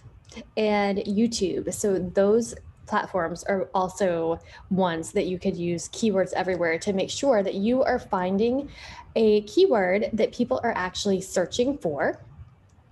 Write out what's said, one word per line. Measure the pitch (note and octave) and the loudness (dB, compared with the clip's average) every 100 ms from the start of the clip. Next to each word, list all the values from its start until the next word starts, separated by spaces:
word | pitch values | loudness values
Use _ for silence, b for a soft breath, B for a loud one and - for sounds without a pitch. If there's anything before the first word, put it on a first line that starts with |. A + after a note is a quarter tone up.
| - - - B - - | -20 -20 -20 B -8 -2
and | G#3+ G#3 G3+ G3+ | 2 2 2 0
YouTube. | - G3+ A#3 A#3 F3+ - E3+ | -2 2 2 2 -2 -2 -4
So | - G#3 F#3 | -2 0 0
those | F3+ G3 G3+ A3+ A#3 - - - - | 0 2 4 4 0 -8 -18 -20 -4
platforms | G#3 - F#3 E3 E3 | -4 -2 -2 -2 -4
are | - G3 - | -2 -2 0
also | F#3+ F#3 - F#3+ E3+ E3 E3 B B B | -2 -2 0 0 0 -2 -4 B B B
ones | F#3 F3+ E3 E3 | 0 2 0 -2
that | G3+ F3+ | -2 -2
you | F3+ | -2
could | G3 E3+ | -4 -2
use | F3 E3+ - | -2 -4 -6
keywords | - A3 F#3+ F#3 | -2 0 2 0
everywhere | - F3+ F3 E3+ E3 | 0 -2 0 0 0
to | G#3 | -2
make | F#3+ F3 | -2 -2
sure | - C#4 G#3+ | 0 2 2
that | G3 | 2
you | G3 G#3+ C4 | -2 0 2
are | - B3 | 2 0
finding | - F#3+ F#3 G3 A#3 C4 D4 B B B B A3+ | -2 -2 0 2 2 0 -4 B B B B 2
a | A3 G#3 | 4 4
keyword | G#3 F4 F#4+ A3+ F3+ G3+ A3 | 2 4 6 6 4 2 0
that | A3 G#3 | 0 0
people | - A#3+ B3+ | 0 -2 0
are | A#3 F3 | 0 -2
actually | F3+ - G3+ F#3 | -4 -2 0 0
searching | - G3 F3 - B3 C#4+ | 0 -2 0 0 0 0
for | F3 C#3 A3 - - - - - _ _ _ | -4 0 -2 -2 -12 -20 -20 -20 _ _ _